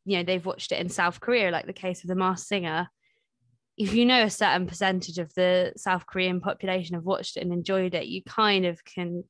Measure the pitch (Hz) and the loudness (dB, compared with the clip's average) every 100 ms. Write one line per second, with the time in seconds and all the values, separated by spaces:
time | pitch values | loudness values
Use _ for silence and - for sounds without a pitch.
0 | 196 180 175 185 180 - - - 175 - | -2 -2 0 -2 -2 -6 -4 -4 -2 0
1 | 175 - - 240 190 165 - 196 185 175 | 0 0 0 2 2 0 -4 -8 -6 -6
2 | 175 185 185 180 - 202 170 160 180 _ | -4 0 2 0 -2 -4 -2 -2 -4 _
3 | _ _ _ _ _ _ _ - 196 226 | _ _ _ _ _ _ _ -4 0 4
4 | 240 254 214 - 208 180 175 170 190 185 | 6 6 4 2 2 2 0 -2 0 0
5 | 180 170 165 - 180 180 180 - 196 180 | -4 -6 -4 2 4 4 2 -2 -2 -2
6 | - 185 185 180 196 - 190 185 170 170 | -2 -2 0 0 -2 -4 -2 -2 -2 -4
7 | 170 190 - - 180 175 170 190 185 170 | -2 -2 -4 -6 -4 -2 0 0 0 -2
8 | - 185 - - 214 190 180 170 - - | -4 -8 -6 0 2 4 2 -2 -10 -8
9 | 175 175 | -6 -6